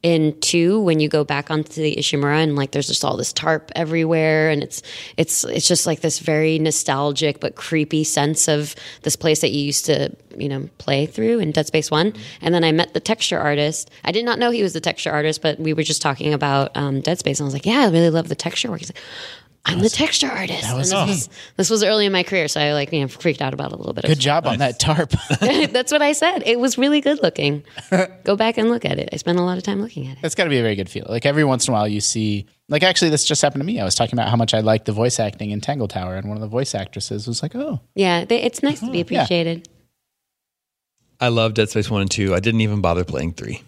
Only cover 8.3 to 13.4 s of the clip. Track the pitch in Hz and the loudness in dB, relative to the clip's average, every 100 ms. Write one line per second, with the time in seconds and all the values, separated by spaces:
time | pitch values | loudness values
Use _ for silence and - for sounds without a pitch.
8.3 | 156 - 147 147 - - - - - 165 | 0 2 0 -2 -10 -18 -8 -6 -2 0
9.3 | 151 143 135 143 143 - 139 143 - _ | 2 2 0 -2 -2 0 0 0 -6 _
10.3 | - 143 135 139 _ - 139 156 - 220 | -8 -6 -6 -8 _ -2 0 0 0 0
11.3 | 233 170 151 151 160 147 151 185 - - | 2 0 0 0 0 2 2 2 -2 -16
12.3 | - - 175 165 156 170 - - 220 - | -6 0 2 4 2 2 -2 -2 -2 0
13.3 | 165 | 0